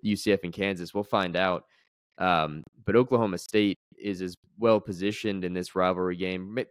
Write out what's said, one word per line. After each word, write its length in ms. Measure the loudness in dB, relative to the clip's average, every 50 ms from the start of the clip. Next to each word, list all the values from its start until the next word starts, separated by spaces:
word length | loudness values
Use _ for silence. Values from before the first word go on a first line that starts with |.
| -2
U 120 | -2 -2
C 160 | 0 2 2
F 80 | 2 2 0
and 100 | -6 -6
Kansas, 400 | -4 -2 -2 -2 -4 -8 -6 -6
we'll 100 | -6 -4
find 320 | -2 0 0 0 0 0
out. 300 | 0 0 0 0 -2 -6 _ _ _ _ _ _ _ _ _ _
Um, 460 | -2 0 2 2 2 2 0 -4 -10 -14 -16 _ _ -2
but 100 | 4 4
Oklahoma 420 | 4 6 6 2 2 2 0 -2
State 380 | -4 -6 0 2 4 4 4 0 _ _ _ _
is 240 | -10 -6 -6 -6 -4
as 140 | -6 -8 -8 _ _ _ _
well 220 | 0 4 4 4 4
positioned 640 | 2 -4 -6 -4 -2 -4 -4 -2 -4 -4 -4 -4 -4
in 100 | -4 -4
this 220 | -4 -6 -4 0
rivalry 400 | 2 2 2 2 0 -2 -2 -2
game, 380 | -4 -4 -4 -4 -6 -8 -8 -6
ma-, 100 | -6 -6 -2